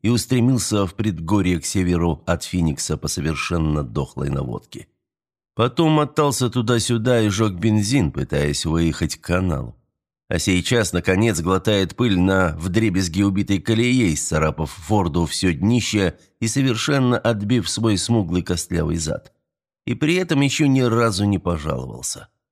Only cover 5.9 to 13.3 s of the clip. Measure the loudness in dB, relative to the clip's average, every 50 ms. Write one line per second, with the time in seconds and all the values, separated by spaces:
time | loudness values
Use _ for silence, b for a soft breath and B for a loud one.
5.9 | 4 4 2 2 2 2 2 2 2 0 0 0 0 0 0 2 2 2 2 0
6.9 | 0 0 2 2 2 4 2 2 2 2 0 0 0 0 2 2 4 4 2 2
7.9 | 2 2 2 0 0 -4 -4 -2 0 0 0 0 0 -2 -2 0 0 2 2 0
8.9 | 0 0 -4 -4 -4 -8 -4 -2 -2 0 0 -2 -2 -4 -6 -8 -12 -18 _ _
9.9 | _ _ _ _ _ _ _ _ -4 -2 0 2 0 0 2 2 0 0 0 0
10.9 | -2 -2 0 2 2 2 2 2 2 0 0 0 0 0 2 2 2 2 0 -2
11.9 | -2 -2 0 2 2 4 4 4 4 2 2 0 0 -4 -6 -2 0 0 0 2
12.9 | 0 0 -2 -2 0 0 0 2